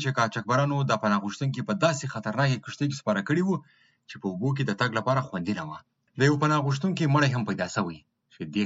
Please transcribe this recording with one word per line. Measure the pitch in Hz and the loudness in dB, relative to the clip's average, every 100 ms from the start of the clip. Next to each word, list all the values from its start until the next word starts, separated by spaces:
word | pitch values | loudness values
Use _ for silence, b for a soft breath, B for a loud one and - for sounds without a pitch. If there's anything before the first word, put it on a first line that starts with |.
چې | 139 131 | 2 0
قاچاقبرانو | 113 117 107 123 143 143 131 | 0 0 0 2 2 2 2
د | 110 | 2
پناه | 107 104 | 2 2
غوښتونکي | 101 101 135 135 110 | 0 -4 -4 -2 -4
په | 104 | 0
داسې | 160 143 131 | 2 0 -4
خطرناکې | 113 110 113 139 123 | -6 -4 0 2 2
کښتۍ | - - 147 | -4 -4 -4
کې | 139 | -2
سپاره | - 101 98 | 0 0 2
کړي | 160 185 | 0 2
وو | 165 b b b b - | -2 b b b b -20
چې | 110 | -8
په | 101 | -6
اوبو | 92 127 139 | -2 0 0
کې | 131 | -2
د | 98 | 0
تګ | 123 110 | 0 0
لپاره | 110 131 - | 0 0 -2
خوندي | 92 87 95 | -4 -4 -4
نه | 78 | -6
وه. | 78 - _ _ - | -12 -18 _ _ 2
د | 135 | 2
یو | 147 | 4
پناه | 151 151 139 | 2 2 2
غوښتونکي | 135 190 180 156 | 0 0 0 2
مړی | 147 139 120 | 4 4 2
هم | 104 | -2
پیدا | 90 90 - | -2 -2 -2
شوی | 90 78 - _ _ | -4 -6 -16 _ _
چې | - 80 | -12 -6
دې | 104 | -2